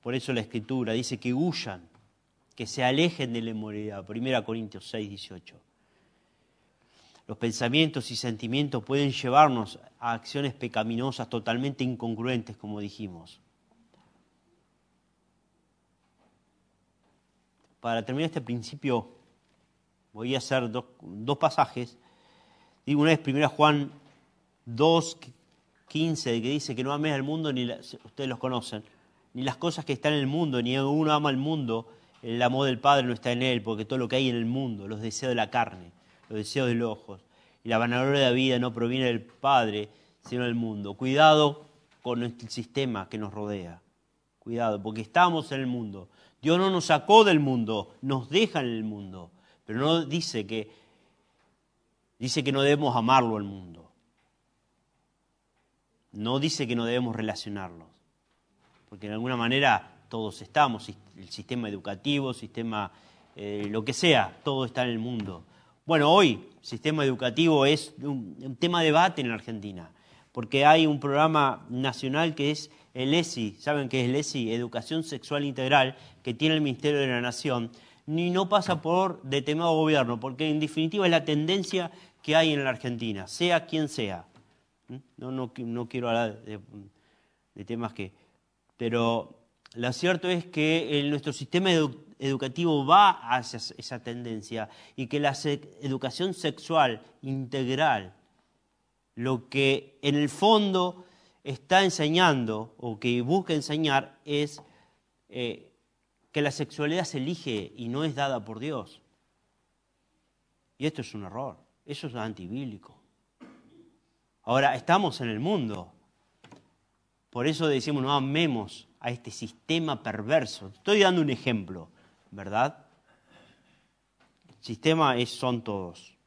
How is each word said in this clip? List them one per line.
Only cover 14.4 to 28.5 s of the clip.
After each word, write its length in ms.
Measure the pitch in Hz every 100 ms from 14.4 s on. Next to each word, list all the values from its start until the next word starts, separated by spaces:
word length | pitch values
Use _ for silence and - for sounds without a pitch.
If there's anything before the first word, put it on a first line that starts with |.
| _ _ _ _ _ _ _ _ _ _ _ _ _ _ _ _ _ _ _ _ _ _ _ _ _ _ _ _ _ _ _ _ _ _
Para 220 | 120 117
terminar 280 | 113 131 160
este 100 | 160
principio, 680 | 120 120 110 147 139 120 110 - _ _ _ _ _ _ _ _ _
voy 200 | 107 120
a 40 | 131
hacer 320 | - 135 120
dos, 160 | 117 - _
dos 340 | - 98 117 143
pasajes. 640 | 156 - 139 - 123 - _ _ _ _ _ _ _ _ -
Digo, 160 | 143
una 100 | 151
es 60 | 160
Primera 300 | 160 135 147
Juan 440 | - 151 147 139 - - _ _ _ _ _
dos 540 | - 117 156 165 160 - - - _ _ _ _ _
quince, 520 | 151 165 151 - 117
que 80 | 117
dice 260 | 147 139
que 80 | 120
no 120 | 127
ames 180 | 143 156
al 100 | 143
mundo, 300 | 135 160 156
ni 140 | 131 120
la, 100 | -
ustedes 540 | - - - - 135
los 80 | 120
conocen, 440 | 131